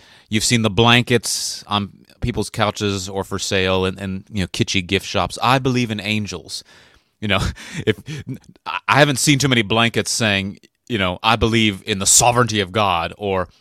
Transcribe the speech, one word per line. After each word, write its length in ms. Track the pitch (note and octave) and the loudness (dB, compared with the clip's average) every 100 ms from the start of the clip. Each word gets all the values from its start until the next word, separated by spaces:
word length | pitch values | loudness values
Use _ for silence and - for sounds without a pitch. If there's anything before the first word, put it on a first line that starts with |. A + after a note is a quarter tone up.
| - - - | -20 -20 -6
you've 160 | G#2+ | -2
seen 180 | - A#2+ | 2 2
the 80 | A2 | 2
blankets 920 | F#2+ A#2 A#2+ A#2 A#2+ - - - - - | 4 4 4 4 0 0 -6 -6 -8 -4
on 380 | G#2 G2 - _ _ | -4 -4 -10 _ _
people's 300 | B2 G#2+ G2+ | -6 -4 -6
couches 580 | - G#2 - G#2 G2 F#2 | -2 -2 0 -2 -2 -4
or 160 | F#2+ | -6
for 140 | F#2 G2 | -6 -6
sale 480 | - G2 F#2 F#2+ F#2 | -2 0 2 2 0
and, 120 | F#2+ | -2
and, 260 | G2 F#2+ - | -6 -8 -8
you 120 | G#2+ | -4
know, 40 | F2 | -4
kitschy 380 | - A#2 G2 F2+ | -2 -2 -2 0
gift 200 | F#2+ - | -2 -2
shops. 320 | G#2 F2 - | -4 -4 -2
"I 160 | A2+ C3+ | 0 2
believe 320 | C3 B2 A#2 | 2 0 -2
in 100 | G#2 | -4
angels." 640 | G2+ G#2+ G2 F2 - - - - - _ _ _ | -2 -2 -4 -8 -12 -14 -14 -20 -20 _ _ _
You 80 | G#2+ | -2
know, 100 | F#2+ - - | 0 -2 -6
<laughs> 240 | - F3+ - | -12 -6 -2
if, 100 | - - D3 - B2+ - - - | -2 -4 -14 -12 -14 -16 -16 -10
I 320 | F2+ - A#2+ | -6 2 4
haven't 220 | D3 B2+ | 4 4
seen 180 | - C3+ | 2 2
too 100 | C#3 | 4
many 140 | B2 | 2
blankets 480 | G2+ A2+ A#2 A2+ - | 2 2 2 0 -2
saying, 480 | - A2 G2 F#2+ - - _ - | 0 0 0 -2 -8 -18 _ -6
you 100 | A2+ | -2
know, 220 | F#2 F2+ | -2 0
"I 140 | A2 A#2 | 0 2
believe 480 | A2+ A2+ A2 F#2+ - | 2 4 2 0 -4
in 140 | G2 | -2
the 60 | F#2+ | 2
sovereignty 540 | - A#2+ A#2+ A#2 G#2+ | 4 4 4 2 0
of 120 | F#2 | 0
God," 420 | G#2 G2+ E2+ E2+ - | 0 2 0 -2 -6
or 320 | G2+ F#2+ F2+ _ | -4 -2 -4 _